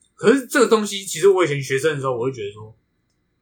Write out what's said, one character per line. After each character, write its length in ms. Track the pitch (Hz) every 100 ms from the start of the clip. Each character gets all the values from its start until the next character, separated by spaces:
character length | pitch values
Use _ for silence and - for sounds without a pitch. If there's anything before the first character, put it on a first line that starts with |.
| _ _
可 160 | 196
是 140 | 269 240
这 140 | 294
个 80 | 220
东 180 | 220 202
西， 180 | 196
其 160 | 190 156
实 80 | 190
我 160 | 185
以 40 | 165
前 140 | 143
学 160 | 135 131
生 180 | 156 147
的 40 |
时 60 | 135
候， 100 | 123
我 100 | 127
会 60 |
觉 140 | 123 101
得 60 |
说， 220 | 104 107 _ _ _ _ _ _ _